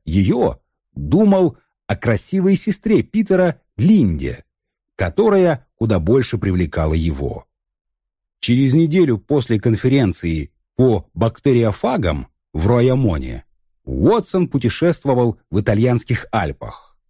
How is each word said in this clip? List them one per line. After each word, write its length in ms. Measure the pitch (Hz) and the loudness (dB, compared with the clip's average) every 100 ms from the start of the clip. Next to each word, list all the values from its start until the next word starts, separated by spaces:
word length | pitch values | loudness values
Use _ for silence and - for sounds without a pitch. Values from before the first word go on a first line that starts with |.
| - | -4
ее, 540 | 90 95 233 - - _ _ _ | 0 2 0 -2 -4 _ _ _
думал 640 | 64 73 175 214 190 180 - _ _ - | -12 -2 2 4 4 2 -2 _ _ -8
о 80 | 98 | -6
красивой 600 | 120 104 - 190 185 190 | -2 -2 -2 -2 0 0
сестре 460 | - - 220 196 | -2 -6 0 0
Питера 600 | - 220 208 185 180 - _ - | 0 -2 0 2 2 -2 _ -2
Линде, 680 | 151 214 107 76 64 62 - _ _ _ _ - | 2 4 2 0 -6 -10 -16 _ _ _ _ -6
которая 720 | 90 - 220 196 180 139 - _ | -4 0 2 4 2 0 -6 _
куда 240 | 113 95 | -2 0
больше 380 | 80 131 117 104 | 2 0 0 -4
привлекала 560 | 104 90 82 - 78 | -2 -2 -2 -2 -2
его. 540 | 80 80 67 67 - - _ _ _ _ _ _ _ _ _ | -2 -2 -4 -8 -10 -16 _ _ _ _ _ _ _ _ _
Через 340 | - 123 135 | -2 2 2
неделю 440 | 151 165 180 156 110 | 2 2 2 2 0
после 420 | - 147 - 110 | -2 -2 0 -2
конференции 920 | 120 110 127 139 104 - 87 80 73 _ _ - | 0 0 0 2 0 -2 -4 -6 -8 _ _ 0
по 340 | 127 104 - | 2 2 -4
бактериофагам 1120 | - 113 - 143 123 113 98 - 240 92 73 65 _ _ | -2 -2 0 0 2 2 -2 -2 -2 -2 -4 -8 _ _
в 140 | 76 87 | -4 0
Роямоне 760 | 120 123 131 117 78 64 58 - _ _ _ | 2 2 2 0 -2 -6 -12 -16 _ _ _
Уотсон 640 | - 65 92 226 - 190 175 | -10 0 2 2 0 -2 -2
путешествовал 920 | 135 117 - 170 160 143 127 120 - _ | -2 -2 0 -2 -2 -2 0 0 -4 _
в 100 | 98 | -4
итальянских 680 | 104 107 123 120 - 120 - | 0 0 2 0 -2 -6 -4
Альпах. 680 | 113 80 69 55 - _ _ _ | -4 -4 -8 -14 -18 _ _ _